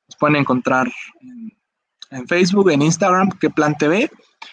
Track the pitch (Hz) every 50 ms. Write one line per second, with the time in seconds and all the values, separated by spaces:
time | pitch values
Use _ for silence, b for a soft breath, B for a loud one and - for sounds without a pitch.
0 | _ - - - - 147 151 147 139 - 131 127 120 - 135 127 127 127 - -
1 | - - - _ - - 127 120 113 110 - _ _ _ _ _ _ _ _ _
2 | - - 135 131 123 123 175 175 180 175 190 208 196 185 151 139 147 156 165 -
3 | 202 190 180 185 196 196 185 - - 151 147 - 151 151 151 151 160 147 165 202
4 | 262 339 - - _ _ _ - B B